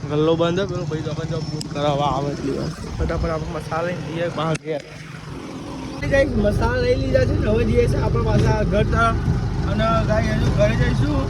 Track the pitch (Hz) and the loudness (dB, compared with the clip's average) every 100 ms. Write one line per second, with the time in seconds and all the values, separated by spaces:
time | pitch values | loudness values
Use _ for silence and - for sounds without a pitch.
0 | 143 147 156 165 170 175 196 180 160 156 | -2 0 2 2 2 0 -2 -4 -6 -6
1 | 156 151 165 160 147 156 - 147 147 139 | -6 -6 -6 -6 -6 -8 -6 -2 0 2
2 | 143 135 143 139 139 139 147 151 - - | 0 0 -2 -4 -4 -4 -6 -8 -10 -4
3 | 160 165 165 160 160 160 156 160 170 175 | -2 0 -2 -2 -4 -8 -6 -4 -4 -4
4 | 143 160 170 160 156 156 147 147 - - | -6 -4 -4 -2 -2 -2 -4 -8 -8 -16
5 | 156 - - - - - - - - - | -16 -14 -14 -14 -12 -12 -10 -10 -10 -6
6 | 285 277 277 220 302 - 453 494 240 508 | 0 2 2 2 2 2 0 0 2 2
7 | - 523 254 - 214 220 233 233 233 - | 2 2 2 2 2 2 4 4 4 2
8 | 220 185 214 208 202 220 202 202 214 226 | 2 2 2 4 4 2 2 2 2 4
9 | 226 - - - - - - 214 220 226 | 2 2 0 0 0 -2 0 0 2 2
10 | 214 214 214 214 214 - 208 - - - | 4 2 2 2 2 4 4 4 2 2
11 | 277 285 277 | 2 2 0